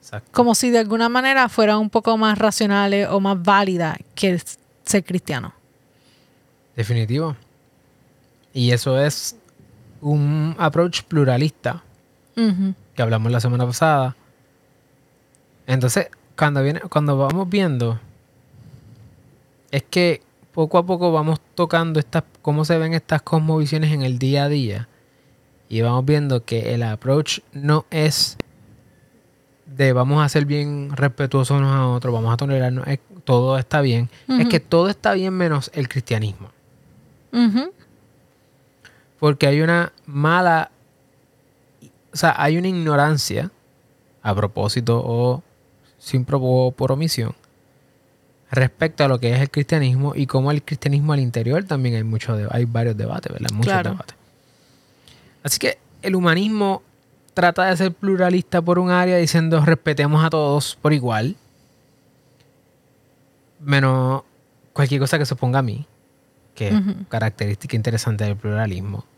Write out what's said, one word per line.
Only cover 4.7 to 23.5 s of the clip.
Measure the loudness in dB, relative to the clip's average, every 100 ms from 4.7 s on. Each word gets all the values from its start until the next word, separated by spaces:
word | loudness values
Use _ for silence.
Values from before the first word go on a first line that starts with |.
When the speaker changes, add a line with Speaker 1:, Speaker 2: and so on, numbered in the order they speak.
| _
Speaker 2:
ser | -2 -2
cristiano. | 0 -6 -4 -8 -8 -14 _ _ _ _ _ _ _ _ _ _ _ -6
Speaker 1:
Definitivo. | -2 0 0 -2 -4 -6 _ _ _ _ _ _ _ _ _ _ _
Y | -2 2
eso | 2 0 0
es | 0 -2 -10 -14 _ _ -20 -20 -20 -10
un | -2 0 0 0 -2 0
approach | 0 2 0 -2
pluralista | -4 0 2 2 0 -4 -8 -8 -14 _ _ _ _ -2
Speaker 2:
Ujú. | 0 2 -2 -4 -12
Speaker 1:
que | -4
hablamos | 0 0 0
la | 0
semana | 0 0 -2
pasada. | 2 2 2 0 -6 _ _ _ _ _ _ _ _ _ _ _ _ _ _ -4
Entonces, | 0 2 0 -4 -10 _ -2
cuando | 0 2
viene, | 0 -2
cuando | -2 -2 2 2
vamos | 2 0 -2
viendo, | 0 0 0 -2 -4 -8 -20 _ _ _ -20 -20 -20 -20 -20 -20 _ _ _ _ _ _
es | -6 -4
que | 0 0 0 _ _ _
poco | -2 2 2
a | 0
poco | 0 2
vamos | 2 0 -2 _
tocando | -4 0 0 0 -2
estas, | 0 -4 -4 _
cómo | -4 -2
se | 0 0
ven | 0
estas | -4 -2 -4
cosmovisiones | 0 0 2